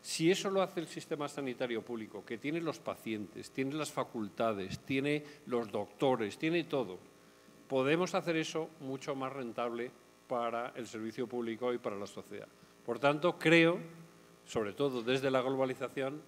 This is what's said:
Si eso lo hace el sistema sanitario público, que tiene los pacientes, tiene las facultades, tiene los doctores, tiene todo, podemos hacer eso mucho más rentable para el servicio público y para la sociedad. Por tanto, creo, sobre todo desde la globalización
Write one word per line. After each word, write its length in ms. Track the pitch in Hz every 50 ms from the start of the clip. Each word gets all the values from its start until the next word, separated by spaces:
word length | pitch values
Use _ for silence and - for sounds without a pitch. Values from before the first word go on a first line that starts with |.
Si 300 | - - - - 160 165
eso 200 | 190 190 - 208
lo 100 | 190 196
hace 200 | 185 175 190 180
el 60 | 160
sistema 400 | 156 - 156 143 - 160 147 147
sanitario 560 | 139 - - 139 131 123 - 131 123 120 110 92
público, 400 | - 120 117 110 98 - 101 90
que 120 | - 120
tiene 240 | 107 - 139 151 170
los 180 | 165 160 - -
pacientes, 720 | - - 95 - - 113 110 104 104 87 - 107 104 -
tiene 220 | - - 135 135 143
las 160 | 156 147 139
facultades, 880 | - - 127 - - 120 107 98 - - 117 113 110 98 92 95 - -
tiene 440 | - - 135 135 135 147 147 151 147 - - - -
los 260 | - 123 120 117 107 98
doctores, 640 | 110 101 - - - 147 139 131 117 113 101 -
tiene 280 | - - 160 165 175 156
todo, 340 | 165 - 139 123 92 92 87 - - - - - - - - - - - - -
podemos 480 | - 135 135 131 135 156 165 185 180 -
hacer 220 | 190 170 165 165
eso 320 | 160 160 - - 160 160 160 - -
mucho 340 | 147 131 135 135 - - 143
más 180 | 135 131 131 127
rentable 580 | 139 127 117 107 - 120 120 117 117 117 131 - - - - - - - -
para 440 | 135 120 117 117 113 117 120 131 131
el 100 | 135 120
servicio 400 | 107 - 110 110 113 110 - 127
público 460 | 110 120 123 120 113 113 107 123 123 123
y 60 | 117
para 180 | - 123 104
la 100 | 98 101
sociedad. 420 | 98 - - 95 - 101 104 107 - - - - - - - -
Por 140 | - 117 113
tanto, 400 | 123 139 147 151 147 175 - -
creo, 400 | - 160 165 170 165 165 175 - - - - - - - - - - - - - -
sobre 300 | - - 120 110 101 95
todo 280 | - 143 143 127 123 113
desde 280 | 117 131 135 131 139
la 100 | 131 131
globalización 800 | 120 131 135 131 135 127 127 - 135 120 - 143 135 135 143 151 160